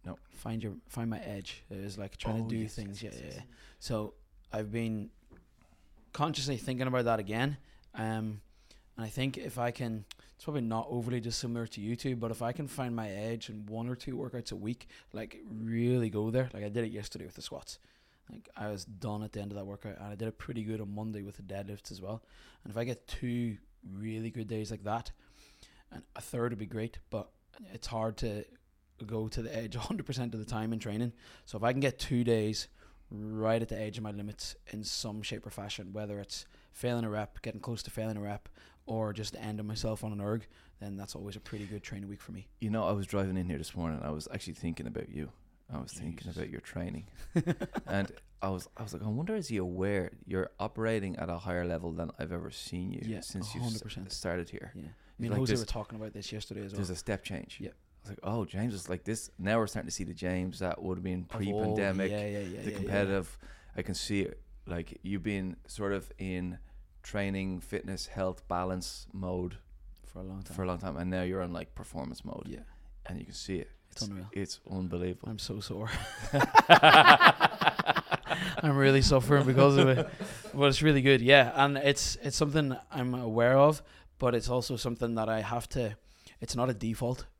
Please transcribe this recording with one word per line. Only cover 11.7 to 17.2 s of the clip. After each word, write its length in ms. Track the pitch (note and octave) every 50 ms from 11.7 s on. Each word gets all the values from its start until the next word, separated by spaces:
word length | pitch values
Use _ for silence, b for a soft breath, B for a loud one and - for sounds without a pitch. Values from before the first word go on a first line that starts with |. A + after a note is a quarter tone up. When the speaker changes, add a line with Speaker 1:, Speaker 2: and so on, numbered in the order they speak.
| - -
Speaker 2:
YouTube, 380 | G2+ G#2+ A#2+ A#2+ - C#3 B2+ A#2+
but 120 | A#2 A2+
if 100 | A2+ A2+
I 100 | A#2+ A#2
can 160 | B2 - D3
find 280 | C3 - - C3 B2 A#2
my 140 | A#2 A2 G#2
edge 400 | F#2+ G2+ G#2+ A2+ A#2 A2+ - -
in 160 | A2 G#2+ G#2
one 200 | G#2 G#2+ A2+ A2+
or 80 | B2 B2+
two 200 | B2+ - - B2+
workouts 340 | - - B2 A#2+ B2 A#2 -
a 40 | G#2+
week, 320 | F#2+ G2 G#2+ B2 - - B B B B B -
like, 260 | G#2 A2 G#2+ - - - A3
really 600 | A2+ A2 A2 A2+ A2+ A2+ A#2 A#2+ B2 B2+ A#2 A2
go 220 | F#2 G#2 G#2+ A2+
there. 180 | A2+ B2+ C3 B2 -
Like, 100 | G2+ G#2
I 60 | G#2
did 140 | G#2 A#2+ A#2
it 80 | A2
yesterday 340 | - G#2 G#2 - - -